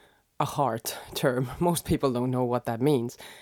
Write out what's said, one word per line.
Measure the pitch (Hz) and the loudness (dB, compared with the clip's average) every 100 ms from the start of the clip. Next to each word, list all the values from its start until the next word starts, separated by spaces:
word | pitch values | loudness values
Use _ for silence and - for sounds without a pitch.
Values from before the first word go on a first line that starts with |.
| _ _ _ - | _ _ _ -4
A | |
hard | 147 - 131 113 - - | -2 0 0 0 -6 -10
<laughs> | - | -10
term. | - 143 123 123 - | 0 0 2 -2 0
Most | 175 170 - | 0 0 0
people | 156 139 | 0 2
don't | 120 127 | 0 0
know | 127 | 0
what | 123 123 120 | 0 0 -2
that | 113 | 2
means. | 139 135 120 - - - | 4 4 0 -8 -18 -20